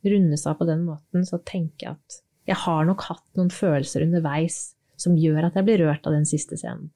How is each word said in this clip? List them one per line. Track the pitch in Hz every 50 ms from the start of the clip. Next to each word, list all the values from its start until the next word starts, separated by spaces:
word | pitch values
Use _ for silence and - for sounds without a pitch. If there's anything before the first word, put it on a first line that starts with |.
| - 202
rundes | 208 202 185 160 147 147 - 147
av | 156 151
på | 170
den | 170 156 160 175 170
måten, | 151 151 _ _ - 180 180
så | - - 170 170
tenker | - - 185 165 160 _ _ -
jeg | - 156
at | - _ _ - - _ _ _ _ _ -
jeg | 190 - -
har | - 165 156 156 170
nok | 190 - -
hatt | - - - _ _ _ -
noen | 180 180 -
følelser | - - 185 151 139 139 - - - 156
underveis | 165 175 175 160 147 139 151 165 170 - - - - _ _ _ _ _ -
som | - 175 175 160
gjør | 160 160 156 156 165
at | 175 - 196
jeg | 196 208
blir | 226 196 165
rørt | 156 147 151 - -
av | 156
den | 151 151
siste | 151 - 151 - - - 160
scenen. | - - 120 - - 156 _